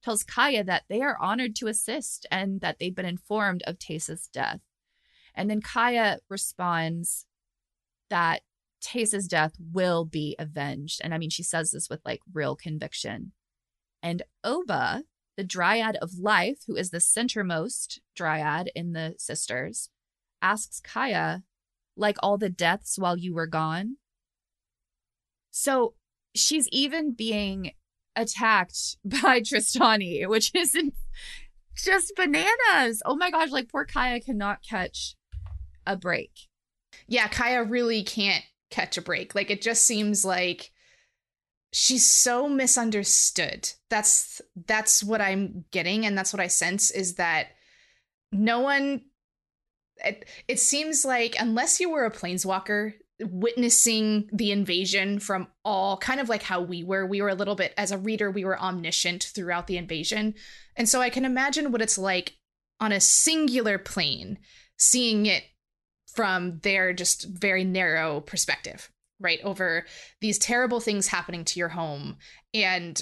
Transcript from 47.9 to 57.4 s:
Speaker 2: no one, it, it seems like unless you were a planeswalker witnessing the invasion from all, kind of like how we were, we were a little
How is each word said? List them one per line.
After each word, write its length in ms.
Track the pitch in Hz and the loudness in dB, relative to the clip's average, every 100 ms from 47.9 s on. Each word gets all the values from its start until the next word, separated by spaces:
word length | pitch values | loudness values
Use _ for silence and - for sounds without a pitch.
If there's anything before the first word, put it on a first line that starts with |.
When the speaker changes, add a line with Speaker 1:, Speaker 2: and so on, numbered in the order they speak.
| _ _ _ - | _ _ _ -6
Speaker 2:
no 280 | 202 214 233 | 0 2 4
one, 420 | 269 277 277 277 - _ _ _ _ _ _ _ _ _ - | 2 2 0 -2 -6 _ _ _ _ _ _ _ _ _ -6
it, 220 | 202 - - - | -6 -12 -18 -4
it 100 | 285 | 0
seems 440 | - 285 311 285 269 | 2 2 0 0 2
like 320 | 247 233 - | 2 0 0
unless 400 | 233 220 311 - | 0 2 2 2
you 100 | 359 | 2
were 140 | 311 226 | 2 0
a 60 | |
planeswalker 840 | - 180 180 190 190 190 208 214 214 _ - | -2 -6 -4 -2 -2 0 -2 -2 -6 _ -10
witnessing 1080 | 214 180 233 240 240 - 233 220 214 214 208 | -8 0 0 2 4 6 6 4 4 2 2
the 200 | 208 208 | 0 2
invasion 640 | 202 185 175 190 196 190 202 | 2 2 0 2 0 0 -2
from 300 | - 190 185 _ 208 | -2 -4 -4 _ -2
all, 320 | 196 196 190 | 0 2 0
kind 240 | - 262 | -2 -2
of 80 | 240 | 0
like 140 | 214 | -2
how 180 | - 180 | -2 -2
we 240 | 180 175 175 | -2 -4 -2
were, 200 | 190 190 | -2 0
we 140 | 202 | 0
were 60 | 202 | 0
a 40 | |
little 200 | 190 | 0